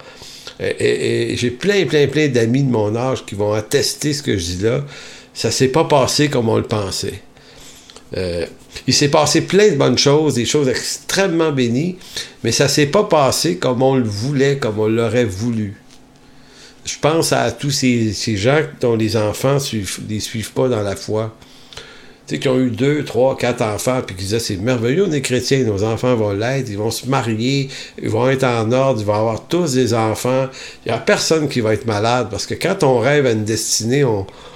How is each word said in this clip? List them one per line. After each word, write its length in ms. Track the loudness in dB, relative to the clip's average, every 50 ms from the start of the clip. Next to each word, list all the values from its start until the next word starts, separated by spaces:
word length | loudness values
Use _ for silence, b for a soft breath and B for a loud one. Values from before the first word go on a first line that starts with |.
| B B B B B B B B B B B B
et, 80 | -4 -4
et, 640 | -2 0 0 0 0 0 0 0 0 0 -2 -2
et 40 | -2
j'ai 140 | -2 -2 -2
plein, 340 | -2 -2 -2 0 2 2 2
plein, 220 | 2 4 2 2
plein 220 | 4 2 2 2 2
d'amis 340 | 2 2 2 2 2 2
de 80 | 2 2
mon 240 | 2 2 0 0 0
âge 300 | 0 -2 -2 -2 -4 -6
qui 80 | -8 -4
vont 200 | -2 0 0 0
attester 580 | 0 -2 0 0 0 0 0 -4 -4 -4 -4
ce 100 | -4 -2
que 160 | -2 -2 -2 -2
je 60 | -2
dis 180 | -4 -4 -2
là, 220 | 0 0 0 -2 -4 -6 B B B B B B B B B
ça 160 | -4 -4 -2
s'est 180 | 0 2 2 2
pas 160 | 4 2 2
passé 460 | 4 4 4 4 2 2 0 0 2
comme 180 | 2 0 0 2
on 80 | 2
le 60 | 0
pensait. 580 | 0 0 -2 -2 -2 -4 -6 -6 -6 -8 -8 -10 -14 -20 -20 B B B B B B B B B B B B B B -10 -6
Euh, 300 | -6 -4 -4 -4 -4 -6 -8 -10 -16 -20 -18 B B B
il 80 | 0 0
s'est 160 | 2 2 4
passé 320 | 4 4 4 4 2 0
plein 260 | 0 2 2 4 4 4
de 80 | 4
bonnes 220 | 4 2 2 2 4
choses, 340 | 4 4 4 4 4 2
des 140 | 0 0 0
choses 200 | 0 2 2 2
extrêmement 840 | 0 -2 -2 -4 -8 -10 -10 -8 -4 0 0 0 2 2 2 0 0
bénies, 460 | 2 0 0 0 0 0 -2 -2 -6 B B B B B B B B B
mais 100 | -4 -2
ça 160 | 2 2 2 2
s'est 180 | 4 2 2
pas 180 | 2 2 2 2
passé 520 | 4 4 4 4 4 2 2 0 -2 -2 0
comme 240 | 0 0 0 2
on 140 | 2 2 4
le 120 | 2 0 0
voulait, 480 | -2 -4 -4 -2 0 2 2 2 2
comme 220 | 0 -2 -4 -2 0
on 80 | 0
l'aurait 400 | 0 2 2 0 2 2 2 0
voulu. 500 | 0 -2 -4 -4 -2 -2 -2 -4 -6 -8 -12 -20 -20 -20 -20 -20 -20 -20 B B B B B B B B B B B B B B
Je 80 | -12 -6 -2
pense 360 | 0 2 2 2 2 2 2
à 160 | 2 0 0
tous 200 | -2 -4 -4 -4
ces, 440 | -2 0 2 2 2 2 2 0 -2
ces 240 | -2 -2 -2 -2 0
gens 220 | 2 2 2 2 0 -2 -4 -2
dont 160 | 0 0 2
les 220 | 2 0 0 0 0
enfants 400 | 0 0 -2 0 0 0 0 0
suivent, 400 | 0 -2 -4 -6 -6 -6 -8 -10 -8 -6
les 120 | -6 -6
suivent 320 | -6 -6 -8 -8 -8 -6
pas 160 | -2 0 0 0
dans 140 | 0 0
la 140 | -2 -4 -6
foi. 400 | -6 -6 -4 -4 -2 -4 -4 -8 B B B B B B B B B B B B B B B B B B
Tu 100 | -8 -6
sais, 40 | -2
qui 80 | 0 0
ont 100 | 2 2
eu 120 | 2 0
deux, 340 | 0 0 2 2 2 0 -2
trois, 320 | -2 0 2 2 2 2
quatre 240 | 0 -2 -2 0 0
enfants, 400 | -2 -2 -2 -2 -2 -2 -2 -2 -2
puis 100 | -6 -8
qui 80 | -8 -6
disaient, « 140 | -2 -2 -2
C'est 160 | -2 -2 -4
merveilleux, 480 | -2 -2 -2 0 0 0 0 2 2 2
on 60 | 2
est 80 | 0 -2
chrétiens, 440 | -2 0 -2 -2 0 2 2 2 2
nos 200 | 2 0 0 0
enfants 320 | 0 0 0 2 2 2
vont 160 | 2 2 0
l'être, 380 | 0 -2 -2 -2 -2 -2 -4 -4
ils 80 | -4 -4
vont 120 | -2 -2
se 160 | -4 -4 -4
marier, 640 | -2 -2 0 0 0 -2 0 0 0 0 0 -2 -4 B B B B B -8
ils 60 | -6 -2
vont 220 | 0 2 2 2
être 140 | 2 2 2
en 280 | 2 2 2 2 2
ordre, 280 | 2 2 2 2 2 0
ils 60 | 0
vont 80 | 0 0
avoir 320 | 2 2 0 -2 -4 -4
tous 280 | -2 -2 0 0 2 2
des 180 | 2 2 2
enfants. » 560 | 2 0 0 0 -2 -2 -2 0 0 0 -2 -2 B B B B B B B
Il 20 | -4
y 40 |
a 60 | -4 -2
personne 500 | 0 0 0 2 2 2 2 2 0 0
qui 120 | 0 0
va 140 | 0 0 0
être 120 | 0 0
malade, 420 | -2 -2 0 0 2 2 0 0 -2
parce 160 | -6 -8 -8
que 80 | -8 -6
quand 280 | -4 -2 -2 0 2 4
on 160 | 4 4 4
rêve 260 | 4 4 4 4 4
à 60 | 2
une 120 | 2 0 0
destinée, 580 | -2 -2 -2 -2 -2 -2 -2 0 0 2 2 2
on, 220 | 2 0 -2 -4 B B B B B B